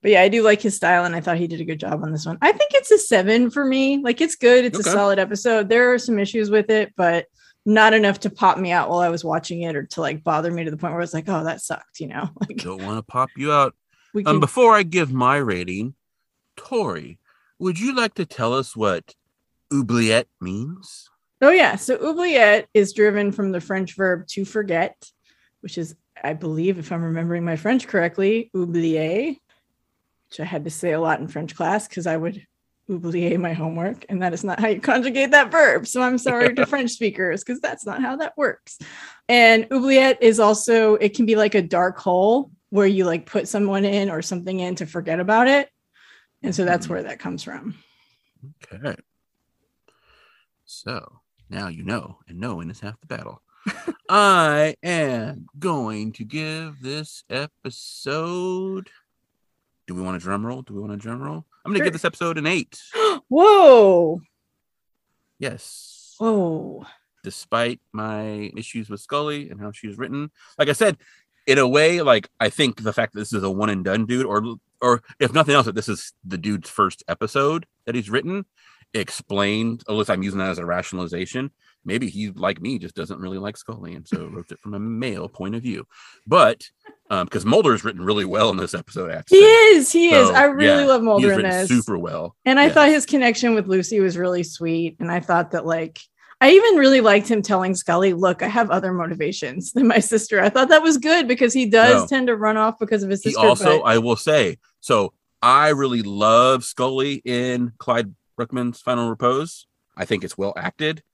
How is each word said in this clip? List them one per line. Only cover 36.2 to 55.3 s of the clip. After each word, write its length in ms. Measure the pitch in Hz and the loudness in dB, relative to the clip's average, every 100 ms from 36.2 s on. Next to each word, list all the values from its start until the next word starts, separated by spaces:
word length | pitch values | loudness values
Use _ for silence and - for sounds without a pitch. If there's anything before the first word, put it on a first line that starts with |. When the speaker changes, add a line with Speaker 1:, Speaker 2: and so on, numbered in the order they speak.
| 254 240 240 | -2 0 0
Speaker 1:
to 120 | 247 247 | 2 -2
Speaker 2:
<laughs> 20 | |
Speaker 1:
French 240 | 285 247 | -2 -4
speakers 520 | - 214 196 185 165 | -4 -6 -2 -4 -4
'cause 160 | - 247 | -8 -8
that's 260 | 302 - 208 | -8 -8 -10
not 160 | 202 | -6
how 140 | 254 269 | -6 -6
that 200 | 311 - | -8 -4
works. 400 | 269 - _ - - - - - - | -6 -6 _ -20 -20 -20 -20 -20 2
And 400 | 240 226 220 220 | 6 8 6 2
oubliette 480 | 262 262 269 262 254 | -2 4 4 4 4
is 180 | 233 220 | 4 6
also, 560 | 214 214 - 226 220 214 | 2 2 2 2 4 2
it 200 | 208 202 | 0 0
can 100 | 226 | 0
be 100 | 214 | 2
like 200 | 208 202 | 2 0
a 60 | |
dark 340 | 170 185 180 180 | 0 0 -2 -2
hole 540 | - 180 196 247 277 _ _ | -2 0 2 0 -2 _ _
where 160 | 196 196 | 0 0
you, 180 | 190 180 | 2 -2
like, 200 | 165 - | -4 -6
put 220 | 208 - | -8 -6
someone 380 | 208 202 196 202 | -4 -2 -2 -2
in 240 | 202 196 | -2 -4
or 100 | 160 | -6
something 380 | 165 180 180 190 | -8 -10 -8 -8
in 160 | 180 180 | -8 -8
to 100 | 165 | -10
forget 340 | 175 - 165 | -10 -6 -4
about 280 | 185 220 247 | 0 2 4
it. 220 | 277 277 _ _ _ _ _ _ _ | 2 0 _ _ _ _ _ _ _
And 100 | 262 | -8
so 100 | 180 180 | -4 -2
that's 200 | 175 160 | -2 -4
Speaker 2:
Hmm. 80 | |
Speaker 1:
where 100 | 175 | -8
that 160 | 170 - | -10 -12
comes 220 | - 165 | -12 -12
from. 320 | - - 220 175 _ _ _ _ _ _ 135 151 - | -14 -14 -14 -16 _ _ _ _ _ _ -20 _ -20
Speaker 2:
Okay. 240 | 101 135 - _ _ _ _ _ _ _ _ _ _ _ _ _ _ _ _ _ | -14 -14 -14 _ _ _ _ _ _ _ _ _ _ _ _ _ _ _ _ _
So 560 | - - 117 - _ _ _ _ | -20 -14 -14 -14 _ _ _ _
now 180 | 92 98 | -12 -12
you 160 | 80 | -12
know, 360 | 90 113 - - _ | -10 -10 -10 -20 _
and 120 | 85 | -14
knowing 300 | 117 92 82 | -12 -10 -12
is 100 | 95 | -14
half 180 | 101 113 | -16 -18
the 60 | _ | _
battle. 340 | - - - _ _ - | -16 -16 -20 _ _ -12
<laughs> 440 | - - - _ | -12 -12 -14 _
I 640 | 196 202 185 156 147 156 - | 4 6 4 4 2 0 -2
am 640 | 165 170 147 120 113 | -6 -4 -2 -4 -8